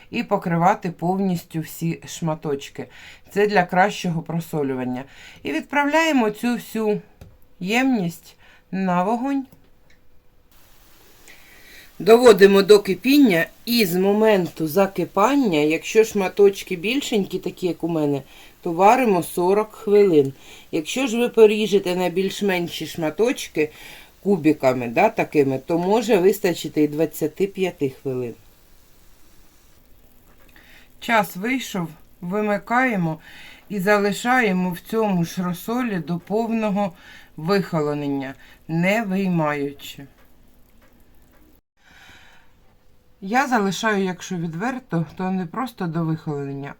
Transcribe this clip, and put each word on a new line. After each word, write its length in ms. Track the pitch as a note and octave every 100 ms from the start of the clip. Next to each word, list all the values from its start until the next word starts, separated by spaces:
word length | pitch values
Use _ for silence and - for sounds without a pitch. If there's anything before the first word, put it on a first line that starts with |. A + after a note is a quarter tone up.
| -
і 120 | A#3
покривати 680 | - G3 F3+ E3 F3+ A3+ F3+
повністю 720 | - F3 F#3+ G3 E3+ - D#3+
всі 400 | D#3 - E3 D#3+ B2+
шматочки. 800 | - E3 D#3 D#3 C#3 - - B2 - - - -
Це 160 | G3 G#3
для 160 | G3+
кращого 600 | F3 F3+ G3+ - F3+ D#3+
просолювання. 840 | D#3+ E3 - D#3 C3+ B2+ B2 B2+ C#3 - - -
І 100 | -
відправляємо 760 | D#4 - C#4+ C#4+ D#4 D#4+ C4+ G#3+
цю 240 | G#3 A#3+
всю 460 | A#3+ - A3 G#3+ F#3 - _ - - - -
ємність 760 | F#3 A#3 C4 A#3 E3+ - - - - - _
на 340 | F#3 F#3+ F3+
вогонь. 420 | F#3+ A#3 C4+ C#4 C4 - _ _ _ - - - _ _ _ - - - - - - - - - - - - - - -
Доводимо 640 | E3+ A#3 B3+ F#3 G3 G3
до 180 | F#3+ G#3
кипіння 680 | F3 F3 B3+ D4 B3 E3 - -
і 200 | - A#3+
з 100 | F#3
моменту 760 | F3+ F#3+ G#3+ A3 G3 D#3+ - D#3+
закипання, 880 | E3+ F#3+ - D#3+ G3 A3+ C#4+ A3+ D3+
якщо 460 | D3+ D#3+ - A3
шматочки 720 | A3 G3+ F#3 - G3+ G3 - F3+
більшенькі, 640 | G3 C#4 - G#3+ F#3+ F3+
такі 280 | F3+ - F3+
як 180 | D#3+
у 40 | E3+
мене, 340 | D#3+ D3 C#3 - - - -
то 100 | F3+
варимо 500 | E3 G3+ B3+ A#3+ F3
сорок 500 | D3+ F3 F3 G3+ G#3+
хвилин. 600 | - G#3 G#3 G3+ D3+ C3+ - - - -
Якщо 340 | D#3+ D#3 B3+ C4
ж 120 | A#3
ви 100 | A#3+
поріжете 680 | A3+ G#3+ G#3+ G#3 G3 F#3 F3+
на 120 | F3+
більш-менші 800 | E3+ F#3+ - G3+ F3+ E3+ - D#3
шматочки 840 | - D#3 F3 A#3 C#4 - D#3+ - - - - - _
кубиками, 680 | F#3+ F#3 D3+ D3 C3 B2+ A#2+
да, 200 | B2+ G3+
такими, 500 | - D#3 D3+ C3+ C3
то 200 | - E3+
може 380 | F3+ A3+ G#3+ G3+
вистачити 640 | F#3 G3+ F#3 E3 D3+ D3+
і 60 | D3
двадцяти 580 | D3 D3+ - D3+ - G3
п'яти 440 | F#3+ F#3 F3 - -
хвилин. 320 | C3+ B2+ A#2+ - - - _ - - - - - - - - _ _ - - - - - - - - - - - - -
Час 360 | - A3+ G3 F3+
вийшов, 520 | A3+ C4 - F#3+ E3 D#3 - -
вимикаємо 1000 | F3 G#3 G#3 G3+ - A#3+ C4 G3 E3 D#3 - - - - -
і 120 | G3+
залишаємо 880 | F#3+ G#3 G3+ G3 A#3+ B3+ G#3+ F#3 F#3
в 100 | E3
цьому 440 | - A3+ G#3+ F3+
ж 180 | E3 F#3
розсолі 560 | F3+ E3+ - B3 A#3+ F3+
до 200 | D3+ E3+
повного 760 | - G#3+ A3+ A3+ G#3+ G3 G3+ - - - - -
вихолонення, 960 | D#3+ G3+ - D#3+ D3 D3 C#3+ C#3 C3+ C3+ - - -
не 340 | E3 F#3 A3
виймаючи. 1040 | G3+ F#3+ F#3+ E3+ D3+ D3 C#3+ C#3+ - - C#3 _ - - - - - _ - _ - - _ - _ _ _ _ _ - - - - - - _ _ _ _ _ _ _
Я 260 | F#3+ B3 C#4
залишаю, 580 | A#3+ G3 E3+ A3+ G3
якщо 320 | F#3+ F3 - F3+
відверто, 680 | E3+ E3 A#3+ A#3+ - E3+ D#3+ -
то 140 | F#3
не 160 | F#3+ E3+
просто 400 | A3+ B3+ - F3
до 180 | D#3+
вихолонення, 680 | D#3+ D#3+ D#3+ C#3+ C#3 C#3 C#3 -